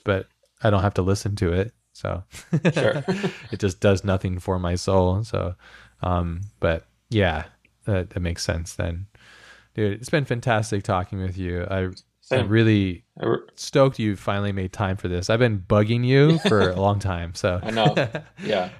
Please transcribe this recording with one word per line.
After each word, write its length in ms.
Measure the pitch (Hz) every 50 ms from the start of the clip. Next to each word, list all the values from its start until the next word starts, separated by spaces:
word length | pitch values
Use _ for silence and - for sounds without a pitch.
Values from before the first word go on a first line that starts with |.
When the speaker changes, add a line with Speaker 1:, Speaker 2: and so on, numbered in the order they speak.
| -
Speaker 1:
but 240 | 104 98 95 98 _ _ _ _ _ _ _ -
I 80 | 110
don't 100 | 104 95
have 140 | 92 101 -
to 80 | - 90
listen 320 | 95 98 - - 104 101
to 180 | - 95 85 85
it, 180 | 92 95 117 _ _ _ _ _
so. 300 | - - 98 92 87 - _ - - - - 170 147 - 165 147
Speaker 2:
Sure. 300 | 156 127 110 - 147 135 -
Speaker 1:
<laughs> 440 | 190 202 202 - - - - -
It 80 | - 95
just 200 | 107 95 90 -
does 240 | - 101 98 92 -
nothing 360 | 101 95 92 - 95 92 90
for 180 | - - 92 90
my 160 | 90 87 87
soul, 480 | 90 - 98 95 95 90 90 92 101 113
so, 300 | - - 95 92 90 90 _ - - - - - - _ -
um, 400 | - 90 90 87 87 85 82 87 101 104 _ -
but 280 | - 87 80 82 - _ _ _ _ -
yeah, 320 | 117 104 95 85 78 78 - - _ _ _ _ _ _ -
that, 240 | - 101 92 87 -
that 100 | - 90
makes 220 | 90 85 85 - -
sense 300 | - 85 82 80 - -
then. 300 | - 92 85 85 87 98 - _ - _ - - - - - - - _ _ -
Dude, 180 | 113 107 101 101
it's 160 | 110 123 -
been 160 | - 156 135
fantastic 560 | - 123 120 - 131 113 107 107 - 107 98 -
talking 380 | - 98 92 92 - 107 95
with 160 | 92 92 87 95
you. 300 | 92 87 87 87 90 92
I, 100 | 95 95
I'm 140 | 92 92 92 - _ _ _ _
Speaker 2:
Same. 280 | _ - 131 131 117 101
Speaker 1:
really 560 | 107 113 113 110 107 101 98 92 87 85 _ _ _ -
Speaker 2:
I 40 | - 113
re- 100 | 117 - - - _
Speaker 1:
stoked 440 | - - - - 143 135 135 131 -
you 160 | 113 107 98
finally 360 | - - 107 101 101 101 104
made 220 | 98 98 92 92 -
time 240 | - 104 95 92 98
for 100 | - 90
this. 200 | 90 87 90 -
I've 80 | 113 113
been 200 | 127 117 107 98
bugging 440 | 90 - 110 104 107 107 117 120 123
you 360 | 123 135 139 143 156 165 156
Speaker 2:
<laughs> 80 | - 202
Speaker 1:
for 240 | 110 101 95 92
a 40 | 90
long 220 | 92 98 101 101 101
time, 380 | - 98 90 85 85 85 87
so. 240 | - - 95 90 90
Speaker 2:
I 80 | 87 110
know. 240 | 113 226 214 - -
Speaker 1:
<laughs> 480 | 165 135 107 - 151 - - _ - 190
Speaker 2:
Yeah. 260 | 208 214 190 180 190 - -